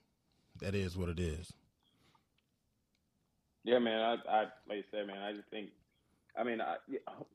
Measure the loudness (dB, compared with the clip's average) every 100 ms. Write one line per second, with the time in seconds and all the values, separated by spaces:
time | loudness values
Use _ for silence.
0 | _ _ _ _ _ -8 -2 0 0 0
1 | -2 0 0 -2 -8 -16 _ _ _ _
2 | _ _ _ _ _ _ _ _ _ _
3 | _ _ _ _ _ _ 4 6 6 4
4 | 2 2 4 4 4 -4 -8 -8 -6 -6
5 | -6 -6 -6 -8 -8 -10 -10 -16 _ _
6 | _ _ _ -4 -2 0 -2 -4 -6 -8
7 | -8 -12 -14